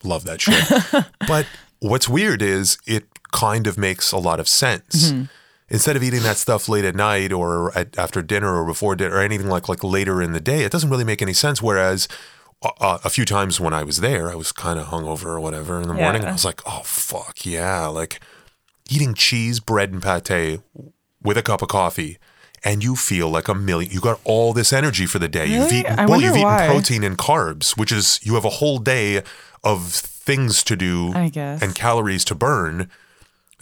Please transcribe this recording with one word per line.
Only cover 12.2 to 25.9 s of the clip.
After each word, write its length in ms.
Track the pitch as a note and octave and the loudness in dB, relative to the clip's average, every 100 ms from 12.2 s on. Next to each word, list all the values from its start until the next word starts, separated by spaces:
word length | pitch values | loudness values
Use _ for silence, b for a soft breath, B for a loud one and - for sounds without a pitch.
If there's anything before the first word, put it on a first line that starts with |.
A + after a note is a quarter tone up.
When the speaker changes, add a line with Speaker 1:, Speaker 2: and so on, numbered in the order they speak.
| B B B B | B B B B
Speaker 1:
a, 80 | A2+ - | -8 -2
a, 200 | G2 F2 A2 | -2 0 -2
a 40 | |
few 160 | - A2 | -2 0
times 340 | G2+ G2 E2+ | 0 0 0
when 140 | E2+ | -2
I 100 | D#2 | -2
was 160 | D2+ D#2+ | -2 -2
there, 280 | A2+ A#2 E2+ | 0 0 -4
I 60 | E2+ | -6
was 160 | D#2 | -8
kinda 320 | - F2 E2 | -8 -6 -6
hungover 420 | D2+ E2 D#2 D#2 F2 | -6 -6 -6 -6 -6
or 140 | E2 | -6
whatever 420 | D#2 D#2 D#2 F2 | -6 -6 -6 -6
in 60 | F2 | -4
the 80 | D#2+ | -2
morning, 220 | D#2 A2 | -2 -2
and 40 | G#2 | -2
I 40 | |
Speaker 2:
Yeah. 40 | |
Speaker 1:
was 120 | F#3+ F#2 | -2 -4
like, 160 | - - | -4 -10
"Oh, 140 | - | -12
fuck, 600 | - - - F2+ - - F2+ | -6 -6 -6 -8 -10 -12 -8
yeah." 400 | E2 F2+ F#2 D#2+ | -4 -2 -2 -2
Like, 320 | D#2+ D#2+ - b b b b _ _ - | -4 -6 -10 b b b b _ _ -4
eating 240 | C#3+ C#3 G#2 | 0 0 0
cheese, 440 | - B2 A2+ A#2+ | 0 2 0 -2
bread, 320 | - G#2+ G2 | 0 0 0
and 120 | F#2+ | -2
pate 560 | G2 F2 - F2+ D#2+ D#2 - - C3+ _ _ _ | -2 0 0 0 0 -4 -8 -20 -20 _ _ _
with 120 | G#2 G#2 | -2 0
a 60 | |
cup 220 | A#2 G2+ | 0 0
of 40 | G2+ | 0
coffee, 520 | G2+ F2+ - D#2 F2+ b b b b | 2 0 0 -6 -10 b b b b
and 200 | G#2 G#2 | -2 0
you 120 | A2+ B2+ | 0 0
feel 320 | - F#2 E2 | 0 0 2
like 180 | E2 - | 0 0
a 80 | F#2+ | 0
million, 360 | G2 E2+ F2+ | 0 0 -2
you 80 | F#2+ | -2
got 200 | A#2 A2 | -2 0
all 300 | - A2 A#2 | 0 2 2
this 180 | A#2 A2+ | 2 2
energy 360 | C3+ D3 F#2+ F2+ | 2 2 0 0
for 100 | F#2 | 0
the 100 | E2 | -2
day. 200 | E2 D#2 | 0 0
You've 160 | A#3 D4+ | 2 2
Speaker 2:
Really? 140 | - | 2
Speaker 1:
eaten, 140 | - | 0